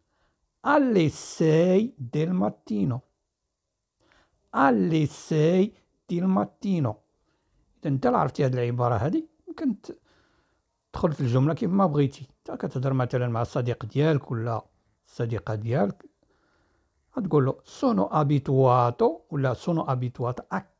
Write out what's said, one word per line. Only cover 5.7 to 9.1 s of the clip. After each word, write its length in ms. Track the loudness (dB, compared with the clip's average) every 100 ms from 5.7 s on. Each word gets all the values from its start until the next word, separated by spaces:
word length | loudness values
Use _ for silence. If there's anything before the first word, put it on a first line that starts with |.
| -2 _ _ -6
del 200 | -2 0
mattino. 680 | 0 -2 -6 -2 0 0 -4 _ _ _ _ _ _ _ _
إذا 100 | -4
أنت 180 | -2 0
لا 100 | 0
عرفتي 280 | 0 0 0
هاد 80 |
العبارة 420 | 0 -2 0 0 0
هادي، 340 | 0